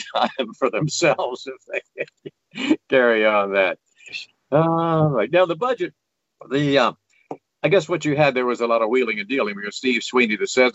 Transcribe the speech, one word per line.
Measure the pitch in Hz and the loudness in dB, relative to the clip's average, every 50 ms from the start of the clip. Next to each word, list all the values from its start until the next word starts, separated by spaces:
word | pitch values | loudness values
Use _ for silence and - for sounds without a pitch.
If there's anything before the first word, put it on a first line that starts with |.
| - | -2
<laughs> | - - | -4 -4
time | 110 120 117 - - 123 110 107 | -2 -2 -2 -2 -4 -8 -8 -4
for | - 135 120 | -2 -2 -2
themselves | 113 104 156 151 - - 170 147 131 - 165 123 123 - - | 0 0 -2 -2 -2 0 0 2 2 0 -2 -6 -6 -8 -12
if | 135 135 - _ - - 120 - _ _ - - - - _ - - - _ _ _ - 214 269 | -14 -16 -16 _ -12 -10 -10 -10 _ _ -12 -12 -12 -14 _ -20 -20 -20 _ _ _ -12 -6 -2
they | 277 302 - _ | -2 -2 -2 _
<laughs> | - | 0
carry | - 131 123 117 113 110 110 | 2 4 4 4 4 4 2
on | 107 107 104 101 98 98 | 2 2 2 0 0 2
that. | 98 95 87 82 - _ _ _ _ - - - - - - _ _ _ - | 2 2 0 -2 -6 _ _ _ _ -20 -16 -16 -16 -16 -18 _ _ _ -2
All | 135 156 165 165 165 165 165 165 160 160 156 151 | 0 2 2 2 0 0 0 0 2 2 2 2
right. | 139 113 104 131 | 2 0 0 2
Now, | 165 175 185 | 2 2 2
the | 170 170 | 2 0
budget, | 160 240 262 254 - 180 - - _ _ _ _ _ _ _ _ - - - | -2 -4 -4 -4 -4 -6 -8 -10 _ _ _ _ _ _ _ _ -20 -8 -4
the, | 127 143 147 143 139 | -2 0 0 2 4
uh, | 135 120 104 - _ _ _ _ _ _ - - - _ _ _ _ - | 4 2 2 0 _ _ _ _ _ _ -18 -18 -18 _ _ _ _ 0
I | 156 | 2
guess | 190 185 151 - | 2 2 2 0
what | 175 156 - | -2 -2 -2
you | 151 143 | 0 2
had | 147 151 139 123 | 2 2 2 2
there | 127 127 | 2 0
was | 123 117 104 | 0 0 0
a | 117 | 0
lot | 117 117 113 113 | 0 2 2 2
of | 107 | 2
wheeling | 123 127 123 113 110 104 | 2 2 2 0 -2 -4
and | 98 | -6
dealing | 101 135 135 110 104 101 | -4 -2 -2 -2 -2 -4
because | 101 101 104 - | -8 -10 -10 -8
Steve | - - 127 123 113 - | -4 -2 -2 -2 -2 -2
Sweeney, | - 123 123 120 107 107 | -2 0 2 2 2 0
the | 95 98 | -2 -4
Sen-, | - - 127 127 92 - | 0 2 2 2 2 2